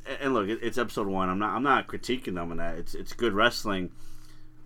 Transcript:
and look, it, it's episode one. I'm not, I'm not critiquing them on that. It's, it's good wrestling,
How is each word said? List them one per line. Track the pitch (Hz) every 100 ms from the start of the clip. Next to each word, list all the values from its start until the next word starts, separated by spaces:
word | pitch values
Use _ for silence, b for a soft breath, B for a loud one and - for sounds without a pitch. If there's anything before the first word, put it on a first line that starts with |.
| - 127
and | 139
look, | 123 98
it, | 110
it's | 117 107
episode | 110 - 101
one. | 95 92
I'm | 95
not, | 107 104
I'm |
not | 139 123 -
critiquing | 104 - 123 -
them | 90 85
on | 82
that. | 82 82
It's, | -
it's | - -
good | - 117
wrestling, | 101 117 - 107 95 87 B B B B B B B